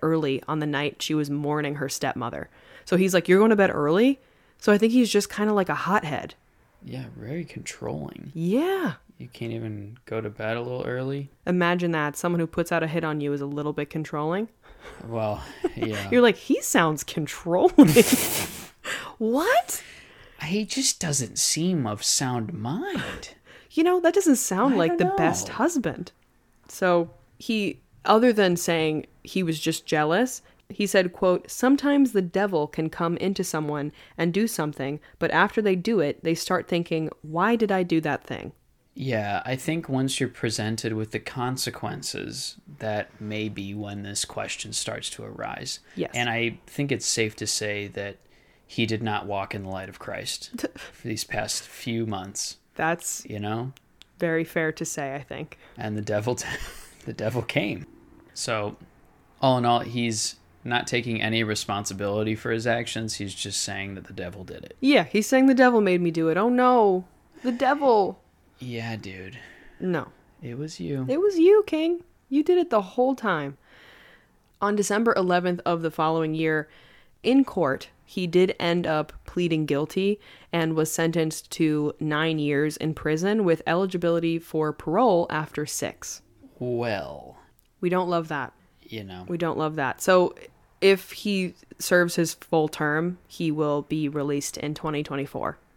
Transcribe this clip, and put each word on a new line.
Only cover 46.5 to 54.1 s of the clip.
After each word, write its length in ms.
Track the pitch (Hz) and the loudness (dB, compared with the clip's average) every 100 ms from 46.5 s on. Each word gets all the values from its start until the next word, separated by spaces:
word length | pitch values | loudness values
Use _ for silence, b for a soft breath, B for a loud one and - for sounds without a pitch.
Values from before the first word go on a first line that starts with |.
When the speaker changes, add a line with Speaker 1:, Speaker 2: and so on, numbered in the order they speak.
| - - | -4 -12
Speaker 2:
think 240 | - 139 | -6 -2
it's 160 | 117 - | -2 -2
safe 300 | - 107 - | -2 -2 -4
to 100 | 107 | -4
say 420 | - 107 104 101 | -4 -4 -4 -6
that 280 | 101 101 95 _ b b b b | -8 -10 -12 _ b b b b
he 200 | - 110 | -2 0
did 160 | 110 | 0
not 240 | 113 104 95 | -2 -4 -4
walk 280 | 101 98 | -6 -6
in 100 | 104 | -8
the 40 | 95 | -8
light 200 | 95 95 | -10 -12
of 80 | 90 | -14
Christ 680 | - - - - - 240 - | -12 -10 -8 -10 -10 -8 -8
Speaker 1:
<laughs> 40 | - - | -10 -20
Speaker 2:
for 140 | - 120 | -14 -8
these 180 | 110 | -8
past 380 | - 107 107 - | -6 -4 -4 -6
few 440 | - - 120 113 110 | -8 -10 -4 -2 -2
months. 500 | 95 95 - - - _ | -4 -8 -8 -8 -10 _
Speaker 1:
That's 500 | - 160 165 - - - | -4 -2 -2 -6 -10 -10
Speaker 2:
You 100 | 104 | -6
know? 340 | 104 113 131 - _ _ - | -4 -4 -6 -10 _ _ -18